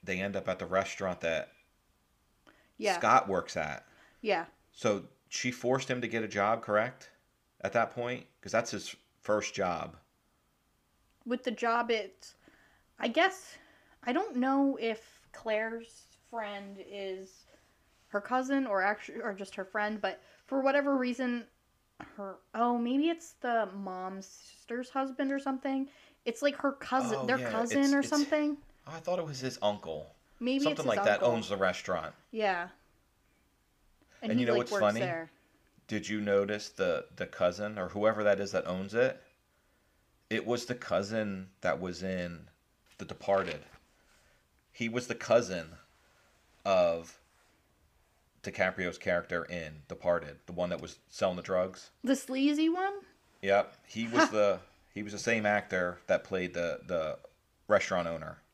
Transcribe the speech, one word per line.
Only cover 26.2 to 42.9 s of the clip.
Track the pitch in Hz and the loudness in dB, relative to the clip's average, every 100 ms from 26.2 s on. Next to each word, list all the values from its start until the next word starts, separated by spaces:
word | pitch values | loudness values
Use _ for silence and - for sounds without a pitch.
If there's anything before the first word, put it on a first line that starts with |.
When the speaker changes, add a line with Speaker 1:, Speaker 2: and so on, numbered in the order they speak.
| 233 | -6
Speaker 2:
It's, | 226 | 0
like, | 285 285 | 0 2
her | 277 | -2
cousin, | 277 - 262 247 214 | -2 -2 0 0 -2
Speaker 1:
Oh, | 220 | 0
Speaker 2:
their | 254 | 0
Speaker 1:
yeah, | 240 | 0
Speaker 2:
cousin | 220 233 277 277 | -2 2 4 6
Speaker 1:
it's, | |
Speaker 2:
or | 277 | 4
Speaker 1:
it's, | 277 | 4
Speaker 2:
something. | 294 285 302 294 294 - _ 139 | 2 2 2 0 -2 -10 _ -14
Speaker 1:
oh, | |
I | 165 | -8
thought | - 180 | -2 -2
it | 156 | -2
was | 127 | -4
his | 131 - | -6 0
uncle. | 104 101 82 78 - - _ - | 0 0 -4 -8 -10 -18 _ -4
Speaker 2:
Maybe | 240 269 | 0 2
Speaker 1:
Something | 302 | 2
Speaker 2:
it's | 285 | 2
his | - | 2
Speaker 1:
like | 101 | 4
Speaker 2:
uncle. | 104 | 4
Speaker 1:
that | 101 | 4
owns | 120 113 90 | 4 2 0
the | 98 | 0
restaurant. | 95 - - 87 80 - _ | 2 0 -2 -4 -4 -12 _
Speaker 2:
Yeah. | 220 208 175 180 - _ _ _ _ _ _ _ _ _ _ _ _ _ - | -2 0 0 -6 -14 _ _ _ _ _ _ _ _ _ _ _ _ _ -8
And | 156 | 0
Speaker 1:
And | 117 | 2
Speaker 2:
he, | |
Speaker 1:
you | 120 | 4
know | |
Speaker 2:
like, | 117 | 2
Speaker 1:
what's | 120 | 2
Speaker 2:
works | 196 | 2
Speaker 1:
funny? | 104 110 | 4 4
Speaker 2:
there. | 117 165 165 _ _ _ _ _ - | 0 -4 -8 _ _ _ _ _ -6
Speaker 1:
Did | 107 - | -6 -4
you | 107 | -2
notice | 104 101 101 104 - | 2 4 4 -2 -6
the, | - 90 80 - - | -2 0 0 -4 -8
the | 92 | -8
cousin | - 90 90 104 107 | 0 0 2 -4 -4
or | 90 | -6
whoever | 101 110 107 | 2 2 4
that | 104 98 | 4 4
is | 98 | 2
that | 92 87 | -2 -2
owns | 92 101 | -4 -2
it? | 113 131 - - _ _ _ _ _ _ _ _ _ - | 2 2 0 -14 _ _ _ _ _ _ _ _ _ -6
It | 110 113 | -4 0
was | 120 - | -2 -2
the | 123 | -8
cousin | - 90 101 110 104 95 92 _ | -2 -2 0 -2 -2 -6 -10 _
that | 90 73 | -2 -2
was | 92 85 | -4 -6
in | 92 92 87 82 78 _ _ _ _ | -4 -4 -6 -10 -16 _ _ _ _